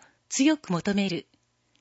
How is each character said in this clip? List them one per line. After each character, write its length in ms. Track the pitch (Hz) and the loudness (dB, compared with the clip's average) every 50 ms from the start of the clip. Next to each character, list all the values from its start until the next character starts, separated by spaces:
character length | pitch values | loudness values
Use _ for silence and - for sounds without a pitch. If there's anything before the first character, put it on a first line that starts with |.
| - - _ _ _ - | -12 -20 _ _ _ -6
強 280 | - - 269 311 311 | -2 0 2 2 2
く 160 | 294 - - 180 | 2 0 -2 -4
求 220 | 165 - 202 196 | -2 -2 -2 0
め 140 | 202 202 190 | 0 0 -2
る。 180 | 170 160 - _ _ _ _ _ _ _ _ _ _ _ | -2 -6 -8 _ _ _ _ _ _ _ _ _ _ _